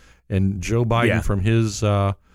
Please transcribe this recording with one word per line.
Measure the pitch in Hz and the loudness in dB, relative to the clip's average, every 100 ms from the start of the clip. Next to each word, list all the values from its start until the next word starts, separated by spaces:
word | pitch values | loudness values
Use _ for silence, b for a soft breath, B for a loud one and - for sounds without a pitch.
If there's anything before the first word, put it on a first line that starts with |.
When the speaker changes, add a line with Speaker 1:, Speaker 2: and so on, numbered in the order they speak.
| b b - | b b -4
Speaker 1:
and | 95 95 98 | 0 0 -2
Joe | 90 117 117 | -2 -2 0
Biden, | 117 117 | 2 2
Speaker 2:
Yeah. | 87 | 0
Speaker 1:
from | - 98 | 0 0
his, | 104 113 110 104 | 2 2 0 -2
uh, | 104 101 98 98 b | 0 2 0 -4 b